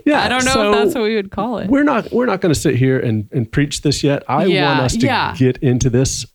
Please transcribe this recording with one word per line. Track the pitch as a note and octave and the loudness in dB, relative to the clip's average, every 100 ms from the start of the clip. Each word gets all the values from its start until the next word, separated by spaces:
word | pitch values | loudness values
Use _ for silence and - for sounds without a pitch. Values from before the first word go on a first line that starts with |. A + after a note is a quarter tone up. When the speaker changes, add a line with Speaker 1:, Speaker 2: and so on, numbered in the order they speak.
| D4 | 0
Speaker 1:
Yeah, | D4 | 2
Speaker 2:
I | G#3 | 2
don't | B3+ B3+ | 0 0
know | |
Speaker 1:
so | C4 G#3+ | 2 2
Speaker 2:
if | - | 2
that's | - D4 | 2 0
what | |
we | G#3+ A3 | -2 -2
would | G3 | -4
call | - A3 - | -6 -6 -4
it. | F#3+ | 0
Speaker 1:
we're | C#4 | 2
not, | D4 A#3+ - | 2 0 -2
we're | A#3 B3 | -2 0
not | F#3+ | 0
gonna | F#3 C3+ | 0 0
sit | D#3+ A#2 | 0 2
here | C3 C3 | 2 2
and, | B2 G#2+ G2+ | 0 -2 -4
and | C3 A2+ | -4 -2
preach | - D3 - | -2 -2 -2
this | D3 C3+ | -2 0
yet. | D3 C#3+ - | 0 -2 -2
I | C3+ F#3 | 0 2
Speaker 2:
Yeah, | F#3 E3+ | 2 2
Speaker 1:
want | D#3 | 0
us | B2+ A#3 | 0 0
to | C4+ | 0
Speaker 2:
yeah. | A3 C#3 - | 0 -2 0
Speaker 1:
get | B2+ B2 | 0 2
into | C#3 B2 B2+ | 0 0 2
this | A#2+ C3+ - A2 | 0 0 -4 -10